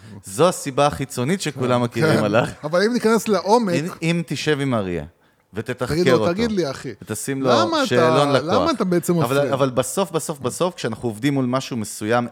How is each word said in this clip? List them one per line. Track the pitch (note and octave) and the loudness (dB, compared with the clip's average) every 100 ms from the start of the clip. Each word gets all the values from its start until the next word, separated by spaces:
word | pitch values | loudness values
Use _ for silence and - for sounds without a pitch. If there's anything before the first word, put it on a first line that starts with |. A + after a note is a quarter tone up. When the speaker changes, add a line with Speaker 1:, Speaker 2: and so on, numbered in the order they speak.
| G#2+ G2+ | -18 -18
Speaker 1:
זו | - G2 F3 | -10 2 2
הסיבה | F3 C#3+ B2+ C#3+ | 2 -4 2 0
החיצונית | - C3+ - B2+ F#3+ | 0 -6 -4 -2 -2
שכולם | D#3 C3+ B2 B2 | -4 -4 0 0
Speaker 2:
כן. | |
Speaker 1:
מכירים | A#2+ A#2 D#3 - | 0 0 2 2
Speaker 2:
כן. | |
Speaker 1:
עליך. | G#2+ A2 - - | 2 2 2 -4
Speaker 2:
אבל | D3+ F3+ | -2 0
אם | G#3+ | 2
ניכנס | A#3+ A3 A3+ - | 2 2 2 2
לעומק | F#3+ F3+ A#3+ G3+ | 0 2 2 2
Speaker 1:
אם, | C#3+ E3+ - | -2 -4 -4
אם | E3 E3+ E3 | -2 0 -2
תשב | C#3+ D#3 C#3+ | -4 0 0
עם | C#3 | 0
אריה, | A#2 F#2+ E2+ D#2 _ _ _ _ - | 0 -2 -4 -6 _ _ _ _ -10
ותתחקר | A#2 B2 B2+ | -8 -6 -4
Speaker 2:
תגיד | D#3 F3 | 0 4
לו, | A#2+ | 4
Speaker 1:
אותו. | A2 | 2
Speaker 2:
"תגיד | F#3 A#3 | 0 -2
לי, | G3+ D3 | -2 -4
אחי, | B2+ C3+ G2+ | -6 -12 -12
Speaker 1:
ותשים | - G#2+ - C3+ | -8 -6 -4 -2
לו | C3 | 2
Speaker 2:
למה | C#4 - D#4+ | 2 2 0
אתה, | C4 | 2
Speaker 1:
שאלון | B2 - D#3 C#3+ | 4 4 4 4
לקוח. | C#3 D3+ | 2 2
Speaker 2:
למה | G3+ F3 | 0 2
אתה | C#4 | 0
בעצם | F#3+ F3 - F3 | 0 0 0 0
Speaker 1:
אבל, | B2+ C#3 | 2 2
Speaker 2:
מפריד?" | C#3 | 2
Speaker 1:
אבל | C3 C#3 | 2 0
בסוף, | B2 B2 - F#3 | 0 -2 -2 -2
בסוף, | D#3+ - D3+ | -4 -6 -6
בסוף, | - F#3 F3+ | -6 -2 -2
כשאנחנו | - B2+ A2 A#2+ | -2 -6 -4 -6
עובדים | G#2 C#3 | -2 0
מול | C#3 | 0
משהו | B2 C3 - B2 | 0 -2 -4 -6
מסוים, | G#2 - G#2+ A#2+ A#2+ | -8 -6 0 0 0